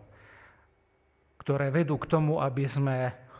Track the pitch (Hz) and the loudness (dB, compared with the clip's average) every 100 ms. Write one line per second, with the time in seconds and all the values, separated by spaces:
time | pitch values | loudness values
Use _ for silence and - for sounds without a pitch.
0 | - - - - - - _ _ _ _ | -14 -20 -20 -20 -20 -20 _ _ _ _
1 | _ _ _ - - 139 139 147 151 143 | _ _ _ -8 -2 0 2 2 2 0
2 | - 160 151 156 139 127 139 127 139 127 | 0 2 2 2 0 -2 -2 0 0 0
3 | 127 - - - | -2 -6 -14 -20